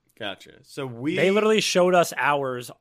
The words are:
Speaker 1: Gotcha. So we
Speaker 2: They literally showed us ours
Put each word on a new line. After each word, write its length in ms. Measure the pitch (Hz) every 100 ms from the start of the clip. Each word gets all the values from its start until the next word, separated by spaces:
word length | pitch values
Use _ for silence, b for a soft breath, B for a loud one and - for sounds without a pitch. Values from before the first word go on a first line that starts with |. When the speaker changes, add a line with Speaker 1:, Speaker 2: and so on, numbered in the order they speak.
| _ -
Speaker 1:
Gotcha. 320 | 104 92 - -
So 220 | - - 135
we 300 | 117 139 180
Speaker 2:
They 140 | 180
literally 280 | 208 214 214
showed 320 | - 185 180 180
us 180 | 165 -
ours 540 | 131 143 135 123 117 -